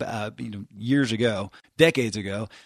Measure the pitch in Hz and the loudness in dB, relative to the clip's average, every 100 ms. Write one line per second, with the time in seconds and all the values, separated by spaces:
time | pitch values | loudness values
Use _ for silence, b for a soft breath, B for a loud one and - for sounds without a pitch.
0 | - 113 107 120 117 101 - 104 117 143 | -6 -6 -8 -8 -12 -12 -14 -8 2 2
1 | 123 110 117 98 98 b b - 165 143 | 4 2 0 0 -6 b b 4 4 4
2 | 117 104 98 101 113 B | -2 -4 -6 -6 -8 B